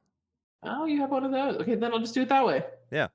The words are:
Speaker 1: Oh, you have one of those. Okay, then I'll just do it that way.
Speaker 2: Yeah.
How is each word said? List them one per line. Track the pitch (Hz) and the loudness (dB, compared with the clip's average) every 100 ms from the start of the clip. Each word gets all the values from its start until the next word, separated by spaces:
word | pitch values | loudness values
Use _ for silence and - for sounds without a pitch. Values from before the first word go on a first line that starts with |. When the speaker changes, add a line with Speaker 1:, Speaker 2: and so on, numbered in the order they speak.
| _ _ _ _ _ _ | _ _ _ _ _ _
Speaker 1:
Oh, | - 254 320 | -8 -4 -2
you | 294 | 0
have | 269 | 0
one | 269 | 0
of | 269 | 0
those. | 262 277 214 | 0 0 -2
Okay, | 226 214 | -2 0
then | 233 | 0
I'll | 226 | -2
just | 226 262 | -2 0
do | |
it | 247 | 4
that | 277 | 4
way. | 220 135 - - - | 4 2 -2 -12 -6
Speaker 2:
Yeah. | 147 120 | -2 -2